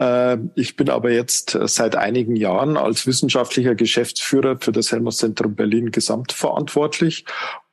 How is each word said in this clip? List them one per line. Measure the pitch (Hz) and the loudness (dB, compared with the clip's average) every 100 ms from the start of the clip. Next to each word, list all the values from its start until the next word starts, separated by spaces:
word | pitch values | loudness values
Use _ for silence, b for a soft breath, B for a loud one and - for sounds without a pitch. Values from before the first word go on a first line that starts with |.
Äh, | 127 123 123 120 113 - | 0 2 2 0 -2 -4
ich | 120 | -2
bin | - 143 | 0 2
aber | 120 120 | 2 2
jetzt | 120 123 - - - 113 | 2 0 -2 -2 -2 0
seit | - 113 | 0 0
einigen | - 101 123 113 | 2 0 0 0
Jahren | 113 101 92 143 151 | 0 2 2 2 0
als | 87 113 131 | 0 0 0
wissenschaftlicher | 127 135 131 120 - 127 113 | 0 2 0 0 0 2 2
Geschäftsführer | 113 - 117 - - 135 135 131 | 2 0 -2 -4 0 2 2 0
für | - | 0
das | 113 113 | 0 0
Helmholtz-Zentrum | 117 117 - 113 107 110 | -2 -2 0 -2 0 -2
Berlin | 104 107 113 117 | 0 0 2 0
gesamtverantwortlich | 110 - 110 127 - 147 - 147 147 151 - 165 - - B B B B | -2 -2 -2 -4 -4 -2 -2 -2 0 0 0 0 -2 -10 B B B B